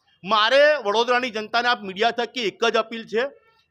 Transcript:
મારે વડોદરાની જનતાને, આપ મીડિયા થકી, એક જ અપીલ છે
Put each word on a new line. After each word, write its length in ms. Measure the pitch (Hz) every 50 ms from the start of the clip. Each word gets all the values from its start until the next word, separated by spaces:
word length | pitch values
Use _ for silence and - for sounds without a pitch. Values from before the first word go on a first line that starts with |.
| _ _ _ _ -
મારે 500 | 185 220 214 214 226 254 277 294 302 302
વડોદરાની 560 | 285 220 202 202 220 240 240 247 247 247 254
જનતાને, 380 | 196 214 214 208 - 233 - 247
આપ 140 | 247 214 208
મીડિયા 280 | 190 185 190 214 233
થકી, 300 | 226 240 240 220 - 254
એક 240 | 233 185 - - 226
જ 120 | 226 220
અપીલ 300 | 226 220 226 233 226 220
છે 220 | - 196 220 254 277 277 _ _ _ _ _ _ _